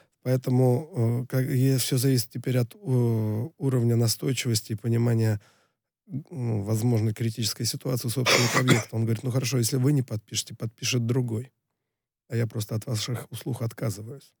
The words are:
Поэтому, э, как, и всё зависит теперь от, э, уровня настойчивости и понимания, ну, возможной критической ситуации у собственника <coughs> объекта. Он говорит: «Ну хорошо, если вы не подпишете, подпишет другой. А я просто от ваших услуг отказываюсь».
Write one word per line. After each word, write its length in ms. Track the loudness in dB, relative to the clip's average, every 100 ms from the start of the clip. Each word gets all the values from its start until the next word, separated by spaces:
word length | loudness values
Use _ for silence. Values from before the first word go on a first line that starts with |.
| _ _
Поэтому, 1000 | 0 0 2 4 4 2 -2 -2 0 0
э, 20 | -2
как, 180 | -2 0
и 320 | 2 4 2
всё 200 | 0 2
зависит 320 | 2 2 0
теперь 260 | -6 -2 0
от, 180 | -2 -6
э, 760 | 0 2 2 2 0 -2 -4 -4
уровня 380 | 0 2 4 4
настойчивости 760 | 2 0 -2 -2 0 -2 -2
и 20 | -4
понимания, 640 | 0 2 2 4 2 0 -6 _ _ _ _ _ _
ну, 560 | -10 -8 -6 -2 -2
возможной 500 | 0 0 2 2 2
критической 520 | 0 -4 -2 -4 -2 -4
ситуации 420 | -4 -4 -2 -2
у 40 |
собственника 480 | 0 2 4 4 2
<coughs> 20 |
объекта. 340 | 4 2 2 -2
Он 80 | 0
говорит: 180 | 0
«Ну 80 | 0
хорошо, 260 | -2 0 0
если 180 | 0 2
вы 140 | 2
не 80 | 2
подпишете, 540 | 0 -6 -6 -8 -8 -8
подпишет 500 | -8 -6 -2 0 0
другой. 460 | 0 0 -4 -8 _ _ _ _ _ _ _ _
А 60 | -2
я 120 | -2
просто 280 | -4 -4 -6
от 100 | -4
ваших 400 | -4 -4 -6 -8
услуг 300 | -10 -8 -6
отказываюсь». 680 | -6 -4 -6 -6 -12 -16 -20 _